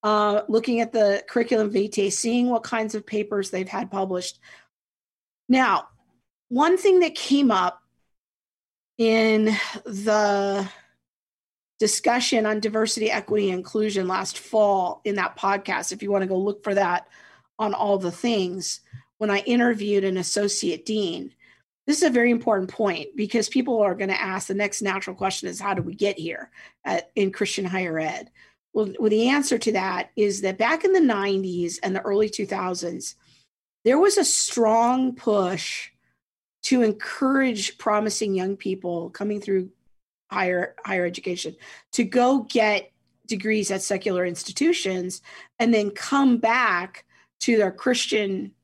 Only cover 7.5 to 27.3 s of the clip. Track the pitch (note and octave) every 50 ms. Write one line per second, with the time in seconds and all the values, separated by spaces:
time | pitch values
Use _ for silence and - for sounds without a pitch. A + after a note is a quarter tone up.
7.5 | G#3+ F#3+ F3+ F3+ - - _ _ _ _ _ _ _ _ _ _ _ _ _ _
8.5 | _ _ _ _ _ _ _ _ _ - A#3 A3+ A3 A3+ A3 A3 A3 G#3+ G#3+ G#3+
9.5 | A3 G3 - - - G#3+ - - G#3+ G3 G3+ A3 G#3+ G#3+ G#3 G#3 G3+ G3+ G3 G3+
10.5 | G3 G3 G3 F#3+ - - _ _ _ _ _ _ _ _ _ _ _ _ _ _
11.5 | _ _ _ _ _ _ A3 G#3 - - - - A#3 B3+ B3 - - A#3 G#3+ G#3+
12.5 | G#3+ G#3+ G#3 A3 G#3 A3 A3 A3 - - G#3+ G#3+ - A3 G3 - G#3 G#3 G3+ G3
13.5 | F#3 F3+ F3+ - - A3 G#3+ G#3+ G3+ G3 F#3+ F3+ F#3 F#3+ F#3+ F#3 - - - -
14.5 | - A3 G#3+ G3+ G3+ G3 F3+ F3 - - _ G#3+ G3+ G3 F#3 - - - - G3
15.5 | G3 G3+ G3+ - G3 - - - F#3+ G#3+ - G3+ G3+ G3 F#3+ F#3 F#3+ F#3 F#3+ G#3
16.5 | G3+ G3+ - G#3+ G3 G3 G3 F3 F3+ - - _ _ - - - - _ _ _
17.5 | _ - A3 G#3+ A#3 - A3 G#3 G3+ F#3+ F#3 F3 F3 - - A#3+ A#3 G#3 F#3 F3+
18.5 | F3+ F#3+ F3 - - - _ _ - - _ _ _ _ G#3+ G#3 G3+ G3 F#3+ -
19.5 | A#3+ A#3+ A#3+ A#3+ A#3 G#3 G3+ G#3 G3+ G3 F#3+ G3 F#3 F#3 F3+ - - G#3 G3+ G3+
20.5 | G3+ - - F#3 D#3+ D#3+ - - A3 G#3+ G#3 F3 E3+ F3 - - _ _ _ _
21.5 | _ _ _ _ _ _ _ - D4 D4+ F4+ D#4 B3 A#3+ A#3 A#3+ A#3+ A#3 A#3 -
22.5 | A3 G3 F#3 F#3 - - A3+ G3+ F3 E3 D#3 - - C#4+ G#3 G3 - A#3+ G3+ -
23.5 | - C4+ B3 C4 B3 A3+ G#3 G3 F3 G#3 G3+ F#3+ F#3+ - - F#3+ F#3+ F#3+ - -
24.5 | F#3+ G3 G#3 G3+ G3+ - A3 G3 F#3 F#3+ F#3+ - F#3 - G3+ G3 F#3 - - F#3+
25.5 | F3 G3+ F#3+ G3+ G3 F#3 - - E3+ G#3 - G3+ G3 - D#3+ E3 - - - -
26.5 | _ - - - _ _ _ - - - - _ _ - G3+ F#3+